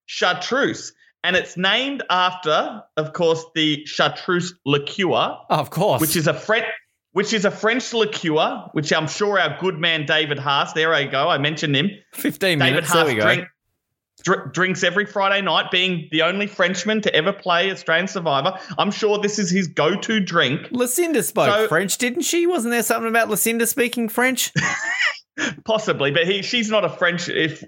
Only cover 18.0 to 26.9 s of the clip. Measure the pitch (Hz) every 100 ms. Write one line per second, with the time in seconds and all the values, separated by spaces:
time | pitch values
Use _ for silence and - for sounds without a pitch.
18 | 185 190 165 135 156 190 - 160 175 -
19 | 214 208 202 208 190 185 175 139 151 190
20 | - 220 180 170 139 143 - 247 247 294
21 | 339 285 185 220 233 208 220 156 190 -
22 | 247 247 277 339 339 359 233 240 220 226
23 | 226 226 220 208 220 233 226 - 240 233
24 | 226 - 247 254 - - - - - -
25 | - - _ - 302 - - 220 214 147
26 | 139 156 170 202 190 247 214 214 170